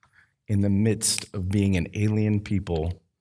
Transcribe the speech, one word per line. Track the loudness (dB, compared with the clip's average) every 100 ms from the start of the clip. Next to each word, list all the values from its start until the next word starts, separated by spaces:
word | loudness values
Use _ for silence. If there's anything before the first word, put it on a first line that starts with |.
| _ _ _ _ -2
in | 0
the | 2
midst | 2 2 2 0 -2 -6
of | -6 -2
being | 2 2 2
an | -2
alien | -2 0 2 2 0
people | -2 -4 -2 -2 -2 -6 _ _